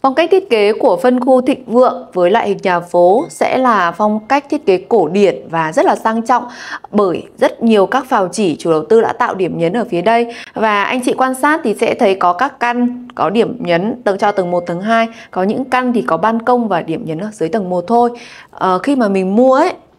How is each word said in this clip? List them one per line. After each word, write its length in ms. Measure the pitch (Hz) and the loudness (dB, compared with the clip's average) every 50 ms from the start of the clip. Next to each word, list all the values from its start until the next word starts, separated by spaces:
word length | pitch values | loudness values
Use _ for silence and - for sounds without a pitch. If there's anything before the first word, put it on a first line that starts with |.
| - | 0
Phong 100 | 269 262 | 0 2
cách 140 | 311 339 330 | 2 2 4
thiết 180 | 392 381 381 - | 2 0 2 2
kế 240 | 233 214 202 202 220 | 0 2 2 2 2
của 240 | 220 - 254 202 | 2 2 2 2
phân 220 | 262 - 247 247 254 | 2 2 0 2 2
khu 220 | 247 262 262 254 | 2 2 2 2
Thịnh 240 | 254 - 262 - - | 2 0 -2 -2 -4
Vượng 400 | - 220 247 254 - - 170 - - - | -2 2 4 4 2 2 -4 -12 -6 -2
với 180 | 180 175 175 | 0 2 2
loại 160 | 208 233 - | 2 2 0
hình 100 | 202 196 170 - | -2 -4 -2 0
nhà 160 | 190 180 175 | 0 0 0
phố 460 | 170 175 - 175 175 180 196 247 339 320 | -2 0 2 4 4 4 4 2 0 -4
sẽ 280 | - - - - - | -4 -4 -2 0 0
là 340 | 247 262 254 226 196 180 170 | 0 2 2 2 2 0 -2
phong 280 | 170 - 214 214 214 214 214 | -2 -2 -2 -2 -2 -4 -4
cách 180 | - 269 285 285 - | -2 -2 -2 -2 -4
thiết 160 | 311 294 - | -6 -4 0
kế 120 | - 185 180 190 - | 0 0 0 0 0
cổ 180 | 240 214 170 | 2 2 2
điển 400 | 151 175 202 202 180 - - - - | 2 2 2 2 2 2 -2 -10 -6
và 220 | 160 165 160 175 | -4 -4 -4 0
rất 140 | 185 262 330 | 0 0 2
là 100 | 330 226 | 2 0
sang 260 | - - 220 220 233 | 0 -2 -2 -2 -2
trọng, 220 | 226 - 254 240 247 - - - - - - - - - | 0 0 0 0 0 -6 -16 -16 -14 -14 -14 -14 -14 -4
bởi 320 | - 208 208 185 160 - - - - | 0 0 2 2 0 -4 -8 -14 -4
rất 260 | - 247 302 - - 226 | -2 -2 -2 0 0 0
nhiều 220 | 233 226 208 190 | 2 4 4 2
các 200 | 190 233 262 269 - | 2 0 -4 -2 0
phào 180 | 277 220 190 | 0 0 0
chỉ 280 | 175 170 - 214 175 139 | -2 -2 -2 -2 -2 -2
chủ 160 | - - 170 | -2 0 0
đầu 140 | 160 156 156 - | 0 0 2 2
tư 120 | 220 226 | 2 2
đã 120 | 208 - - | 2 2 0
tạo 220 | - - - - | -2 -2 -2 -2
điểm 220 | 190 185 160 165 | -4 -4 -4 -2
nhấn 160 | 165 170 165 185 | -2 -2 -2 -2
ở 120 | 240 214 233 | -4 -4 -2
phía 120 | 180 170 | -4 -2
đây. 320 | 175 220 233 233 240 233 240 - - - _ | 0 2 2 2 0 -2 -8 -16 -18 -14 _
Và 300 | - 214 220 208 202 196 | -2 -2 0 0 0 -2
anh 180 | - 240 254 247 | -2 -4 -2 -2
chị 80 | 277 233 | -2 0
quan 220 | - 262 262 262 | 0 -2 -2 0
sát 260 | 262 - 294 302 330 311 | 0 0 0 0 0 -2
thì 120 | 226 202 - | -4 -2 0
sẽ 120 | 240 - 226 | 0 -2 0
thấy 220 | - 247 196 190 | 2 2 0 2
có 180 | 190 - 175 180 | 2 2 0 2
các 260 | - 254 285 - - | 0 -2 -4 -4 -4
căn 480 | 240 240 240 247 247 247 247 - - - - | -4 -2 -2 0 -2 -2 -4 -6 -14 -16 -4
có 140 | - 143 160 | -4 -2 0
điểm 280 | 196 233 214 - - - | 2 0 0 0 -2 -8
nhấn 420 | - 175 170 170 185 220 - - - | -2 0 0 0 0 -2 -6 -4 -4
tầng, 140 | 208 190 | -4 -2
cho 140 | 196 226 202 | 0 0 0
tầng 200 | 208 - 185 175 | 0 -2 -2 -2
một, 120 | 175 175 175 | -2 -4 -2
tầng 140 | 180 175 175 | -4 -8 -6
hai, 260 | 190 220 226 226 226 226 226 - - - | -2 0 0 0 0 -2 -6 -18 -20 -10
có 120 | - 190 185 | -6 -4 -2
những 220 | 196 214 240 269 | -2 -2 -4 -4
căn 280 | 262 254 254 254 247 240 | -2 -2 -2 0 0 -2
thì 80 | 220 | -2
có 160 | - - 165 | 0 0 -2
ban 240 | 165 190 220 226 226 | 0 0 0 -2 0
công 260 | 226 247 247 247 233 | 0 0 0 0 0
và 140 | 208 190 165 | -2 -2 -4
điểm 240 | 151 160 160 - - | -2 -4 -6 -6 -6
nhấn 140 | 156 156 160 | -8 -8 -6
ở 100 | 196 214 214 | -8 -10 -6
dưới 160 | - 160 160 | -6 -4 -2
tầng 200 | 196 226 190 180 | -2 -4 -4 -2
một 140 | 180 180 175 | -4 -4 -2
thôi. 220 | - 233 240 240 240 240 - - - - - - _ | 0 2 2 2 2 -2 -6 -18 -20 -20 -20 -20 _
Ờ, 280 | - - - 185 185 180 | -8 -4 0 0 0 0
khi 160 | 180 277 285 | 0 -2 0
mà 120 | 262 233 | 0 0
mình 280 | 202 196 190 190 185 196 | 0 0 0 0 0 2
mua 200 | 220 254 262 262 | 4 4 4 4
ấy 180 | 269 330 370 349 - _ _ _ | 4 2 0 -2 -6 _ _ _